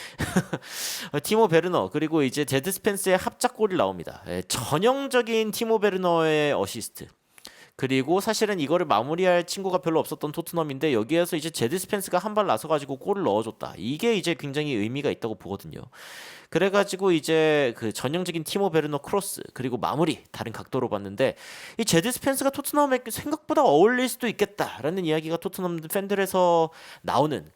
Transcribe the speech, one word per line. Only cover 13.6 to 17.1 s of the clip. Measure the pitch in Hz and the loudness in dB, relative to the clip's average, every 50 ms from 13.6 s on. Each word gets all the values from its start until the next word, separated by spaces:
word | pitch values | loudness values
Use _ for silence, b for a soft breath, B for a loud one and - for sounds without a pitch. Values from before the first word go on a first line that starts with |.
| - 71 - - | -12 -12 -10 -8
이게 | 87 113 143 156 - 233 226 | -6 -6 -4 -2 0 2 2
이제 | 190 151 170 165 | 2 0 -2 -4
굉장히 | - - 143 131 151 151 147 135 | -4 -6 -6 -4 -4 -2 -2 0
의미가 | 104 101 110 127 143 147 135 | 0 0 -2 -2 -2 -2 -2
있다고 | 90 - - 113 110 | -2 -2 -4 -6 -6
보거든요. | - - 87 98 98 - 80 - - - - B B B B B B B B B B B B | -8 -8 -10 -10 -10 -10 -12 -14 -14 -16 -16 B B B B B B B B B B B B
그래가지고 | - 160 180 196 185 208 196 196 - 185 196 196 | -2 0 2 2 4 2 2 0 -2 -2 0 2